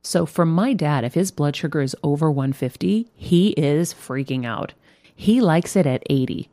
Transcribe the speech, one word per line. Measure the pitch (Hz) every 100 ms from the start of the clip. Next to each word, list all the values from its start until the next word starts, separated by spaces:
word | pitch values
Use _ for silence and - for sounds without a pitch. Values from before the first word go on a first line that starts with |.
So | - 175 165
for | - 165
my | 165 240
dad, | 233 147 143
if | 117
his | 165 190
blood | - 147 143
sugar | 151 156
is | 135 -
over | 147 143 156
one | 139 135
fifty, | 135 127 - 180 214 233
he | _ - 175 202
is | - 143 147 170
freaking | - - 131 135 131 120
out. | 110 - - _ _ _
He | - - 240
likes | 202 160 - 196
it | 143
at | 127 -
eighty. | 139 127 - -